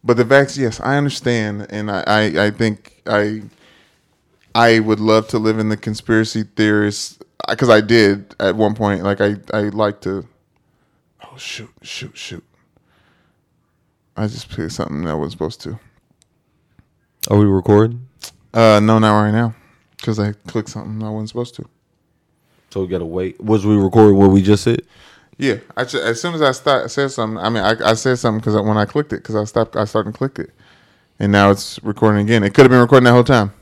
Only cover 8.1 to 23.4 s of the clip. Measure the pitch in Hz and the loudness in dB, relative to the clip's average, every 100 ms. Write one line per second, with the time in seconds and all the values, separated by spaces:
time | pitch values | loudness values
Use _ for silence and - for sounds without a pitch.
8.1 | 101 98 - 98 107 107 110 104 98 95 | 2 -6 -4 -4 0 -2 0 -4 -2 -4
9.1 | 98 104 104 - 107 104 101 104 101 - | -2 -2 -4 -8 -6 -6 -2 -4 -4 -8
10.1 | 95 - _ _ _ _ _ _ _ _ | -10 -12 _ _ _ _ _ _ _ _
11.1 | _ - 131 - - 110 _ - - - | _ -20 -20 -16 -16 -18 _ -18 -16 -16
12.1 | - - 82 _ _ _ _ _ _ _ | -18 -18 -18 _ _ _ _ _ _ _
13.1 | _ _ _ _ _ _ _ _ _ _ | _ _ _ _ _ _ _ _ _ _
14.1 | - 107 120 - - 80 - - 71 82 | -8 -8 -8 -14 -10 -10 -8 -8 -8 -6
15.1 | 76 71 - 78 - - 110 _ _ _ | -6 -8 -8 -10 -8 -16 -16 _ _ _
16.1 | _ _ _ _ _ _ _ _ _ _ | _ _ _ _ _ _ _ _ _ _
17.1 | _ - 104 104 95 90 104 113 120 127 | _ -2 2 2 0 2 4 4 -2 -18
18.1 | _ - _ _ 113 113 104 107 110 110 | _ -20 _ _ 2 4 6 4 2 4
19.1 | 107 104 107 117 110 _ _ _ _ - | 2 0 0 -2 -6 _ _ _ _ -8
20.1 | 107 104 101 - 117 107 107 - 107 107 | -4 -4 -6 -8 -8 -8 -14 -14 -12 -10
21.1 | 107 107 123 120 - - _ _ _ _ | -10 -10 -10 -12 -12 -20 _ _ _ _
22.1 | _ _ _ _ _ _ 98 92 90 82 | _ _ _ _ _ _ -8 -6 -6 -6
23.1 | 90 92 - | -8 -8 -8